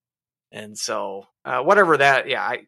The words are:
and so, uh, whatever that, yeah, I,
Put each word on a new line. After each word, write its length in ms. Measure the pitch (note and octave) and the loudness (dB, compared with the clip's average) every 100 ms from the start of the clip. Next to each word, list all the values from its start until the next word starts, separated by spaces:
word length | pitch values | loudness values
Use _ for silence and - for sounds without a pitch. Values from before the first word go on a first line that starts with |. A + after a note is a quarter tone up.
| _ _ _ _ _ | _ _ _ _ _
and 260 | - G#2+ G#2 | -18 -16 -10
so, 480 | - G#2+ G2+ G2 - _ | -8 -6 -6 -10 -16 _
uh, 160 | C3+ B2+ | -8 -2
whatever 340 | D3 G3+ F3+ C#3+ | 2 4 4 4
that, 320 | C#3 C3 C3 | 4 2 0
yeah, 120 | A#2 | -4
I, 260 | G#2 B2 | -4 -8